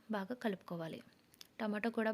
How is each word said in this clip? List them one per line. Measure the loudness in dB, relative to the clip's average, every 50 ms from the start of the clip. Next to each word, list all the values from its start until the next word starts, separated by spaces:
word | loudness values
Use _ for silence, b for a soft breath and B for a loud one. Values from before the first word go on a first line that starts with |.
| -4 -2 -2
బాగా | -2 0 -2 -4 -2 0
కలుపుకోవాలి. | 0 0 0 -4 -6 -4 -4 -2 -4 -6 -6 -10 -14 -20 -20 -20 -20 -20 -20 -20 -16 -6 -4
టమాటో | -2 0 0 2 2 2 2 4
కూడా | 4 4